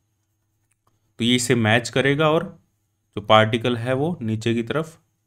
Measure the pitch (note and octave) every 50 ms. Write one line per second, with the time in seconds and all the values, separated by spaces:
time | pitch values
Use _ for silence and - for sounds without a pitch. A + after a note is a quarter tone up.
0 | _ _ _ _ _ _ _ _ _ _ _ _ _ _ _ _ _ _ _ _
1 | _ _ _ - A2+ A#2 B2 B2 A#2+ - C3 A#2+ A2 G#2+ A2 B2 A#2+ - - C3+
2 | B2+ C#3 C#3+ D3 D#3+ D3+ D#3 E3 - - - _ _ _ _ _ _ _ _ _
3 | _ _ _ G#2+ G#2 - A2 G#2+ A2 A2 A2+ A#2 A#2 B2+ A#2+ A#2 A2+ B2 C3 C3
4 | C#3+ E3+ F3+ - A#2+ A2 A2 A2 A2 A#2 A#2 A#2 A2+ A#2 - D3 D#3+ D#3+ - _
5 | _ _ _ _ _